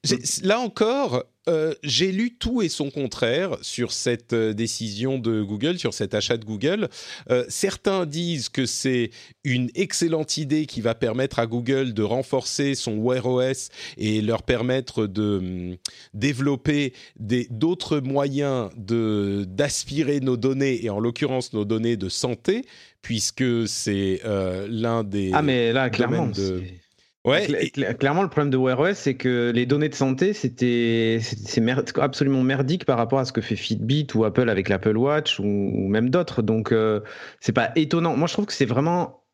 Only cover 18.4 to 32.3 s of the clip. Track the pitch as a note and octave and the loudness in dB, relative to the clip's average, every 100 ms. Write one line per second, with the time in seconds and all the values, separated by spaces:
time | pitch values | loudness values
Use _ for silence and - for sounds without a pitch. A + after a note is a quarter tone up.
18.4 | C#3+ C3 G2+ A#2+ G2 A#2 A2 G#2 G2+ G2+ | 0 0 -4 -8 -2 0 2 2 0 -2
19.4 | F#2+ F#2+ C#3+ - - C#3 C#3 C#3+ C3 B2 | -4 -2 0 -2 -4 -2 0 0 0 0
20.4 | B2+ C3+ C#3 B2 A2+ G2+ A#2 A#2 C#3+ C3 | 0 2 0 0 -2 -2 -2 -2 -2 -2
21.4 | A#2+ A2 G#2 A2+ A#2 A2+ F#2+ - B2+ A#2+ | -2 -4 0 0 0 0 -4 -2 -4 -2
22.4 | - A3 C4+ - - _ - A#2 - - | 0 -2 -4 -18 -20 _ -6 -4 -4 0
23.4 | C3 A#2 A2 - - G2 G2 F#2 A2+ G2+ | 0 0 -2 -4 -2 0 0 -2 -2 -2
24.4 | F#2 F#2 G2+ A2+ A#2 A#2 G#2 G2+ F#2+ C#3 | -2 -4 -4 -4 0 0 0 -2 2 2
25.4 | D3+ B2+ A#2 B2+ B2+ A2 A#2+ A2+ A#2+ G2+ | 2 2 2 2 0 0 0 0 -2 -2
26.4 | F#2+ F#2 F#2 F2+ _ _ _ _ A#2 D3+ | -2 -4 -8 -14 _ _ _ _ 0 2
27.4 | G3 D3 - - G#2+ A#2+ C#3 D#3 F#3+ - | 2 0 -2 -2 -2 0 0 2 0 0
28.4 | C#3+ C3 B2+ B2+ E3+ G3+ C#3 C3 B2+ B2 | 2 2 2 2 0 0 -2 0 0 2
29.4 | A#2+ A#2 B2 C#3+ D3+ C#3+ C3+ C3 F#3 G#3 | 2 2 2 2 0 0 0 2 0 0
30.4 | B2+ A#2+ B2 A#2+ A#2 A2+ A2+ A2+ A#2 G#2+ | -4 0 2 2 2 2 2 2 -2 -8
31.4 | G2+ - A2+ C3 - - C#3 - C#3 | -2 0 2 2 0 0 0 2 2